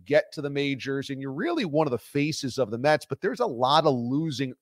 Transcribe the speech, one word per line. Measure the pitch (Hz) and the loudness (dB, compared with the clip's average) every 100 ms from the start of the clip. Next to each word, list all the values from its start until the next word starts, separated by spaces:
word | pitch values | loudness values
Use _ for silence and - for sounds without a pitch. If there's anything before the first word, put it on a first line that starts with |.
| 90 | 0
get | 147 - | 2 2
to | - | -4
the | 143 | -4
majors, | 143 143 135 139 135 135 | -2 -2 -2 -4 -6 -6
and | 135 | -8
you're | 135 | -8
really | 135 311 330 185 | -6 -4 -2 0
one | 147 151 | 0 2
of | |
the | 120 | 0
faces | - 143 147 143 131 131 | -2 -2 0 -2 -4 -2
of | 110 | -2
the | 117 | 0
Mets, | 143 151 - | 2 2 0
but | - | -4
there's | 196 240 | -4 -2
a | 233 | -2
lot | 117 127 151 156 | 0 4 6 4
of | |
losing | 127 120 139 165 123 131 123 | 2 0 -2 -2 -4 -6 -4